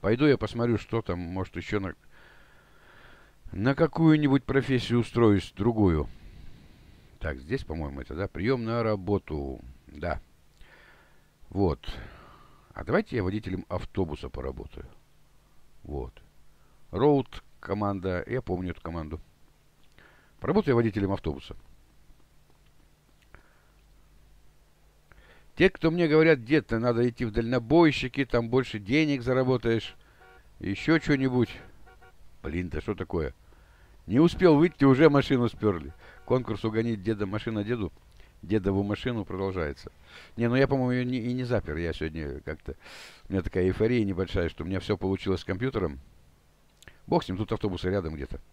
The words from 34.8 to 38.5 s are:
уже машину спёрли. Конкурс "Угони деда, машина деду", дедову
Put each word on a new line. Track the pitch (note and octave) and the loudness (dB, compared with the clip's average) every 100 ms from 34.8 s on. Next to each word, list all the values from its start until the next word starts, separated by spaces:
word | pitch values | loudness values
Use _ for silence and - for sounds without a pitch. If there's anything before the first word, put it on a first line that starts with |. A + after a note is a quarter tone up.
уже | C#3 C3 D#3+ | 6 8 8
машину | C#3+ C3+ C3 A#2+ | 6 2 0 0
спёрли. | - G#2+ F2 C#2 - - - - | 0 0 0 -6 -16 -20 -20 -2
Конкурс | B2+ A#2+ G#2 A2 | -2 0 -4 -2
"Угони | G#2+ A#2 A2 | 0 -2 -2
деда, | F#2 A2 G2+ | -4 -2 -2
машина | G#2 - G#2+ | -4 -4 -4
деду", | G#2 A#2+ F#2+ - - - - - | -4 -4 -4 -8 -20 -20 -20 -20
дедову | - | -2